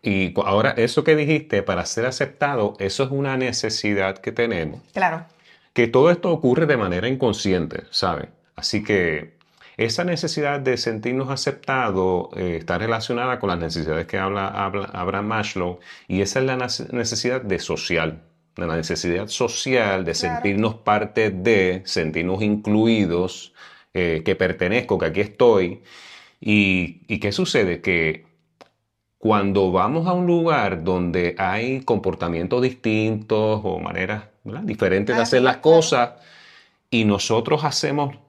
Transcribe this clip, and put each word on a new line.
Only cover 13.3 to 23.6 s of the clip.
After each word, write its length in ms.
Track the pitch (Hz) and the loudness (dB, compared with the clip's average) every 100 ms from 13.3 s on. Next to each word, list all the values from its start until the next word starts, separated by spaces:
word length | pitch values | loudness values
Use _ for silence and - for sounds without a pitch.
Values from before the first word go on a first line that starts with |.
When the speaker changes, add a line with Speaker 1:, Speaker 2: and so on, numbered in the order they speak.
| 123 | -2
Speaker 1:
con 100 | 101 | -2
las 80 | 87 | -2
necesidades 480 | 82 85 78 78 82 | -2 -4 -2 -4 -4
que 140 | 98 | -4
habla, 280 | 98 101 98 | -2 -2 -4
habla 380 | 101 98 101 95 | -4 -4 -4 -8
Abraham 320 | 90 90 101 104 | -6 -4 -4 -4
Maslow, 540 | 110 107 98 90 90 - - - | -4 -4 -4 -4 -6 -16 -20 -4
y 140 | 92 | 0
esa 180 | 98 135 | 0 0
es 40 | 131 | 0
la 120 | 127 | -2
nece-, 340 | 123 - - | -4 -6 -6
necesidad 500 | 123 117 110 123 131 | -4 -4 -2 -2 -2
de 160 | 110 90 | -2 -4
social, 640 | - 80 - 82 82 80 _ _ _ - | -2 -6 -2 0 -2 -6 _ _ _ -8
de 120 | 87 | -4
la 80 | 82 | -4
necesidad 520 | 80 82 87 85 107 | -4 -4 -2 -2 -4
social, 760 | - 120 - - 127 107 95 85 | -4 -4 -2 0 2 2 0 -2
de 60 | |
Speaker 2:
Claro. 220 | 82 90 - | -2 -4 -2
Speaker 1:
sentirnos 400 | 101 101 110 107 | 0 2 0 -2
parte 560 | - 104 104 - 110 | 0 0 0 0 0
de, 500 | 92 95 107 92 92 95 | 0 2 4 4 0 -4
sentirnos 580 | - 80 78 90 95 | -2 -2 -2 -2 -2
incluidos, 1120 | 107 104 104 107 113 113 95 85 92 - - _ | 0 0 2 2 4 4 2 0 -2 -6 -16 _